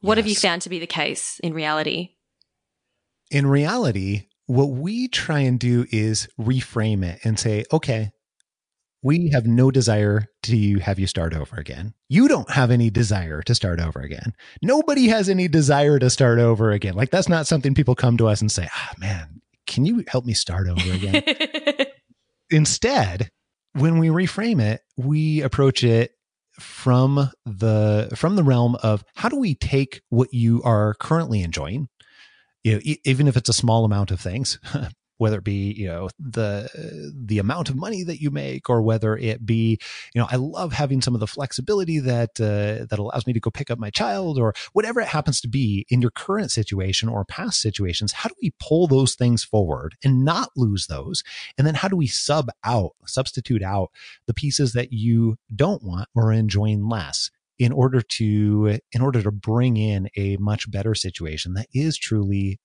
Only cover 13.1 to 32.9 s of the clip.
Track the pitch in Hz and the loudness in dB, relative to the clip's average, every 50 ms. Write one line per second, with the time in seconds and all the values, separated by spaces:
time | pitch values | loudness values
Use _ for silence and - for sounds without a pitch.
13.1 | 104 101 90 80 78 76 - - 120 - - 98 87 82 82 80 76 69 65 71 | 0 -2 -2 -4 -6 -8 -2 -2 -2 0 0 0 -2 -2 -2 -4 -4 -6 -8 -10
14.1 | 73 65 - 117 110 _ - - - - - 202 262 302 311 330 285 285 254 226 | -10 -8 -8 -8 -10 _ -16 -20 -14 -6 0 2 2 2 2 2 2 4 4 4
15.1 | 226 226 202 185 196 185 185 180 147 160 151 135 147 139 147 147 151 139 127 127 | 4 4 2 2 2 2 2 2 4 4 4 6 4 4 6 4 4 4 4 2
16.1 | - - 135 123 117 117 120 117 117 101 113 110 104 104 98 101 90 92 117 127 | 4 4 4 4 6 6 6 4 4 4 4 2 2 2 0 -2 -2 0 -2 0
17.1 | - 185 185 - 175 165 151 - - 151 127 143 135 - 147 117 127 - - 123 | 2 0 2 2 2 0 2 0 0 0 2 2 2 2 4 2 2 2 4 2
18.1 | 120 117 117 110 104 104 107 104 - - 87 82 - - - - - - 95 98 | 4 4 4 4 2 2 0 -2 -2 -2 -6 -6 -8 -10 -10 -10 -12 -8 -6 -6
19.1 | 101 90 78 76 80 92 _ _ _ _ _ - - - 127 170 233 240 185 - | -6 -6 -8 -12 -18 -20 _ _ _ _ _ -6 -2 0 2 2 2 0 -2 -2
20.1 | - 135 123 123 110 - - - 90 92 95 90 87 85 90 90 92 92 95 101 | -4 -4 -2 0 -2 -2 -2 -2 -2 -2 0 0 0 0 0 0 -2 -2 -2 0
21.1 | 95 - - - 294 - 320 311 - 311 302 - 285 - 277 269 - _ _ _ | 0 0 0 0 -2 -2 -4 -6 -6 -4 -2 -2 0 0 -2 -4 -4 _ _ _
22.1 | _ _ _ _ _ _ _ _ 165 156 151 139 - - - 226 277 269 127 95 | _ _ _ _ _ _ _ _ 4 4 4 4 0 0 0 2 2 2 2 0
23.1 | 87 95 110 92 _ _ _ _ _ _ _ _ _ - 135 160 165 165 160 165 | -2 -4 -6 -6 _ _ _ _ _ _ _ _ _ 0 2 4 4 4 4 4
24.1 | 156 170 185 175 - - 208 233 233 160 113 104 110 117 _ _ _ - 123 135 | 4 2 0 0 -2 -2 -2 0 2 2 2 2 0 -2 _ _ _ -6 -2 -2
25.1 | 151 151 156 156 156 151 143 135 - - 139 135 127 - - 120 113 113 120 - | 0 0 0 2 0 0 0 -2 0 4 4 4 4 4 2 4 4 4 2 0
26.1 | _ _ _ _ _ _ _ _ _ - - - - - - 131 123 127 127 135 | _ _ _ _ _ _ _ _ _ -20 -20 -20 -18 -4 2 4 4 6 6 4
27.1 | 139 143 139 131 - _ _ 117 104 95 110 113 110 107 107 107 104 107 110 110 | 4 4 2 0 -2 _ _ -12 -6 0 2 2 4 4 4 4 4 2 0 -2
28.1 | - - - - 196 208 165 135 131 120 120 120 120 - - 113 107 104 - _ | -6 -2 0 0 2 4 4 4 6 4 4 2 2 2 0 0 0 0 -2 _
29.1 | _ - - 226 302 285 262 208 143 - - - - 139 139 131 - - _ _ | _ -4 -4 -2 -2 0 0 -2 -2 -2 -2 0 0 0 0 0 -6 -18 _ _
30.1 | - 117 131 - - 123 117 117 117 117 - 123 113 104 104 107 107 _ - - | 2 2 2 2 2 0 2 4 4 2 4 2 2 4 2 0 0 _ -2 0
31.1 | 156 165 165 139 117 104 90 82 85 - 73 71 95 135 156 120 _ _ - _ | 0 0 0 0 0 -2 -2 -2 -4 -6 -6 -6 -6 -6 -6 -8 _ _ -20 _
32.1 | _ _ - - _ _ _ _ _ _ _ 110 110 104 - 147 | _ _ -20 -20 _ _ _ _ _ _ _ 0 0 0 0 -4